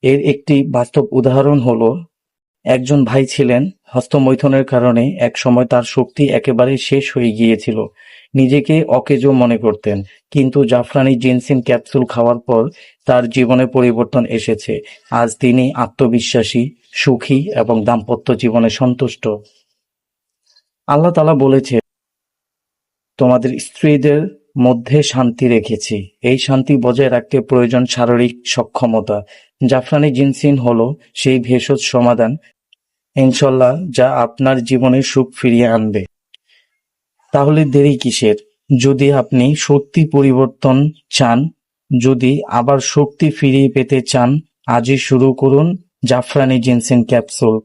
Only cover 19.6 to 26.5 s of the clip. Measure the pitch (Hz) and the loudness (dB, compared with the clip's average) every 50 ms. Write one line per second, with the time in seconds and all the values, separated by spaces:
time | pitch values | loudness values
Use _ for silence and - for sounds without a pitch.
19.6 | _ _ _ _ _ _ _ _ _ _ _ _ _ _ _ _ _ _ _ _ | _ _ _ _ _ _ _ _ _ _ _ _ _ _ _ _ _ _ _ _
20.6 | _ _ _ _ _ - 143 147 160 175 170 165 156 156 160 139 135 135 135 135 | _ _ _ _ _ -2 -2 0 0 2 2 2 2 2 2 2 2 2 2 2
21.6 | 131 - 127 117 - _ _ _ _ _ _ _ _ _ _ _ _ _ _ _ | 0 0 -4 -4 -4 _ _ _ _ _ _ _ _ _ _ _ _ _ _ _
22.6 | _ _ _ _ _ _ _ _ _ _ _ - 135 127 127 123 117 131 131 131 | _ _ _ _ _ _ _ _ _ _ _ 0 2 2 2 2 0 -2 -6 -6
23.6 | - - _ - - 156 147 143 131 151 143 147 160 190 - - _ _ _ 135 | -12 -14 _ -2 0 2 2 2 2 2 0 0 -2 -4 -10 -16 _ _ _ 0
24.6 | 123 127 127 120 117 120 127 151 147 - - 127 127 120 117 - 135 123 120 113 | 2 2 2 0 -2 0 0 0 0 0 -2 -2 -2 -2 -2 0 0 2 2 0
25.6 | 101 - 113 104 - - 117 104 98 95 _ _ - 120 127 135 - - | 0 -2 -8 -8 -6 -8 -8 -8 -8 -12 _ _ -2 -2 -2 -2 0 -2